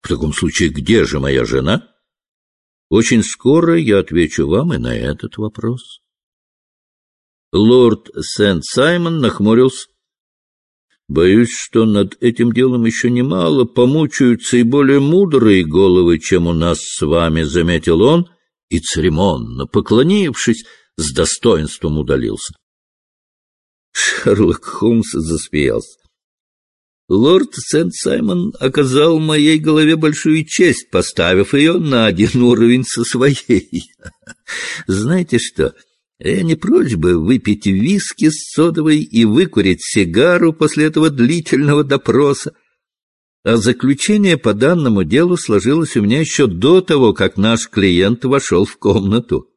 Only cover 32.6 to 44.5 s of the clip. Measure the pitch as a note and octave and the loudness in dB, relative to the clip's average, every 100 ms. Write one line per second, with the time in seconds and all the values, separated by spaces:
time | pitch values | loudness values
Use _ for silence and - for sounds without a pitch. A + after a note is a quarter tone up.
32.6 | A#2 B2+ B2+ - A#2 A#2+ C3+ C3+ - F#2+ | 4 2 0 -6 -4 0 0 0 0 -2
33.6 | - E2+ - _ - _ - - - - | -2 -10 -12 _ -20 _ -20 -20 -16 -12
34.6 | - - - F#2+ A#2 F3+ F3 A#2+ - - | -12 -12 -4 -4 0 -2 0 -2 -4 -4
35.6 | C#2+ - _ _ _ _ - F#3+ E3+ D#3 | -4 -4 _ _ _ _ -4 -2 -2 -2
36.6 | F#3+ E4+ - G2 E2+ F2 D#2+ B2+ - G#2 | 0 0 0 0 0 0 0 0 0 -2
37.6 | G2+ F#2+ A#2+ G3+ - - D3+ D3+ - - | 0 0 0 -2 -4 -2 -2 -2 -8 -2
38.6 | E3 E3 D#3 D3+ - A2+ A2+ A2+ F#3 - | 0 0 0 0 0 0 2 2 0 0
39.6 | F#2+ E2+ - A2+ F2+ F2 D#3 F3 F3 D#3+ | 0 0 -2 -2 0 2 2 4 0 0
40.6 | D#3 - D#3 D#3 D#3 C#3 A#2+ E3+ D#3+ B2+ | -2 0 -2 2 0 2 0 0 -2 -2
41.6 | D3 D3 C#3+ C#3 - A#2 C#3+ C#3+ - _ | 2 0 0 -2 0 0 0 -2 -8 _
42.6 | _ _ _ _ _ _ _ _ - A#2 | _ _ _ _ _ _ _ _ -2 0
43.6 | G#2 A#2+ B2+ C#3 - G#3 G3+ E3 A#2 | 0 0 -2 -2 0 0 2 0 0